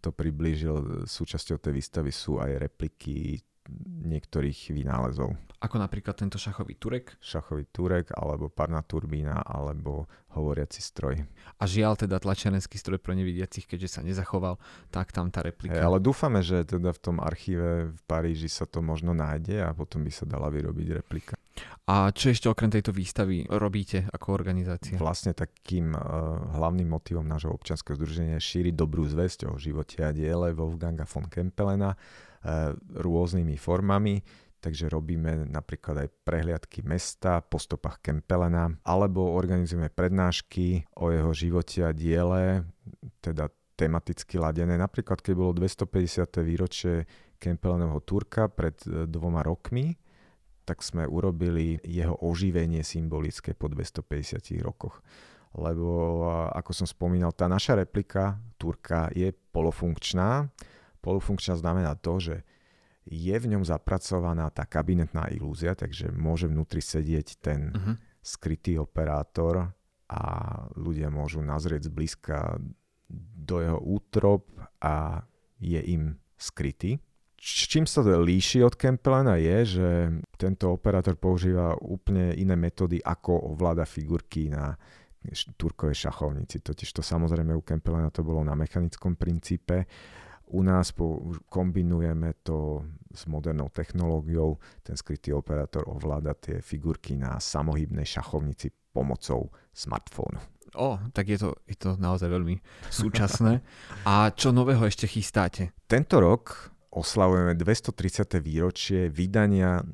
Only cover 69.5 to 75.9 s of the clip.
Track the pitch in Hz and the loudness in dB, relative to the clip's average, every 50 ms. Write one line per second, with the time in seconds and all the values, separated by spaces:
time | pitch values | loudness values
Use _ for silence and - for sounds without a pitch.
69.5 | 85 92 87 90 - _ _ _ _ _ _ _ - 110 110 - 85 85 - - | 4 2 0 -2 -6 _ _ _ _ _ _ _ -6 -4 -4 -4 -4 -4 -4 -6
70.5 | - - - - - - - 85 82 76 76 76 73 73 73 76 85 82 76 71 | -6 -8 -10 -10 -10 -6 -4 -2 -2 -2 -2 -2 -2 -2 -4 -4 -4 -4 -2 -2
71.5 | 71 76 76 85 80 76 73 80 76 78 80 80 - - - - 76 73 - - | -2 -2 -2 -2 -2 -2 -4 -4 -4 -4 -4 -4 -4 -8 -6 -4 -4 -2 -2 -2
72.5 | 50 - - - - _ _ _ _ _ _ _ - - 85 - - 85 76 80 | -4 -6 -8 -10 -12 _ _ _ _ _ _ _ -14 -14 -14 -16 -16 -14 -6 -2
73.5 | 90 87 82 82 82 - - - 98 101 - _ - 107 104 101 101 98 - - | 0 0 2 2 0 0 0 0 -2 -2 -2 _ 2 6 6 8 6 6 2 -6
74.5 | - - - - _ _ - 78 76 76 78 78 80 80 113 - _ _ _ _ | -18 -16 -16 -18 _ _ 0 0 0 2 0 -2 -4 -6 -8 -10 _ _ _ _
75.5 | _ _ - 87 85 80 - - | _ _ -4 -2 0 0 0 0